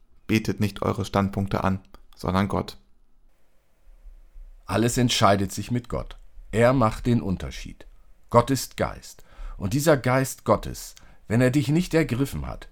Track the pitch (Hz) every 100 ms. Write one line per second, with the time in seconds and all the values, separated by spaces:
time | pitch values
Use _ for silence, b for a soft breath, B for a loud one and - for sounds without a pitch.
0 | - - - 107 - - 104 - 101 101
1 | 101 101 98 98 95 98 95 92 - -
2 | - - - 92 98 92 - - _ -
3 | _ _ - _ - _ _ _ - -
4 | - - - - - - - 107 120 131
5 | 123 - 101 101 98 - 104 120 - 65
6 | - - - - - 107 117 135 110 -
7 | 127 117 95 90 67 - - - - -
8 | - - - 120 117 135 - - 82 -
9 | - - - b b b 98 131 156 147
10 | 127 131 131 - - 104 - - - -
11 | b b b 113 127 143 135 156 180 160
12 | 156 117 139 73 62 - -